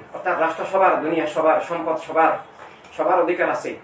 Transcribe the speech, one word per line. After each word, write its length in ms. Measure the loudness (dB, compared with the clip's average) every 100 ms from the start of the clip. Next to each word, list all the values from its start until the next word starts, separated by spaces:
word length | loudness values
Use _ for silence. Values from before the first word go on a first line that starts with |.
| -12
অর্থাৎ 240 | -8 -4 0
রাষ্ট্র 260 | 0 -2 -2
সবার, 300 | 2 4 2
দুনিয়া 240 | 0 -2 -2
সবার, 340 | 0 2 2
সম্পদ 360 | 0 -4 -4 -4
সবার, 420 | -2 2 2 2 -8 -20 -20 -20 -12 -2
সবার 240 | 2 2
অধিকার 300 | 2 0 0
আছে 260 | -2 -6 -12